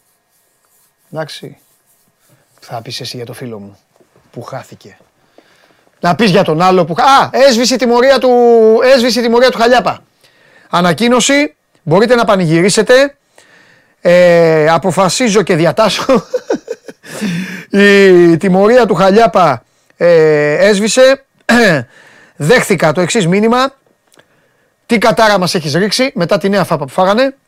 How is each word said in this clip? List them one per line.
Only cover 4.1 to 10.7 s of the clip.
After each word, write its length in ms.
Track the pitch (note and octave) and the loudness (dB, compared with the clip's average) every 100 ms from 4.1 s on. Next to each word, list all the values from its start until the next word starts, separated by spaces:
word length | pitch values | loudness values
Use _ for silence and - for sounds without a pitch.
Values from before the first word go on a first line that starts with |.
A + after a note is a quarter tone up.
| _ _ | _ _
που 100 | - | -18
χάθηκε. 540 | - C3 - - G2+ _ _ _ _ _ _ _ _ _ _ - | -16 -16 -18 -20 -20 _ _ _ _ _ _ _ _ _ _ -6
Να 140 | F3 D#3 | -4 0
πεις 140 | F#3+ | 0
για 120 | G3 | 2
τον 180 | E3+ D#3 | 0 0
άλλο 240 | F#3 F#3 E3 | 2 0 -2
που 80 | E3 | 0
χα-, 80 | C4+ C4+ | 2 2
α, 60 | C#3+ | 2
έσβησε 420 | A#3 C#4 A3+ B3 | 2 2 2 -2
η 40 | B3 | -2
τιμωρία 420 | B3 A#3+ C4 C4 | 0 2 2 2
του, 100 | B3+ A#3+ A#3+ A#3 A3 A3+ | 2 2 4 4 4 4
έσβησε 360 | B3+ C4+ A#3+ A#3 | 4 2 2 -2
η 40 | |
τιμωρία 260 | A#3 A#3 B3+ | 0 2 0
του 60 | G3+ | 0
Χαλιάπα. 420 | A#3 B3 F3 A#2+ _ _ _ _ _ _ | 0 2 0 -8 _ _ _ _ _ _
Ανακοίνωση, 840 | - | -6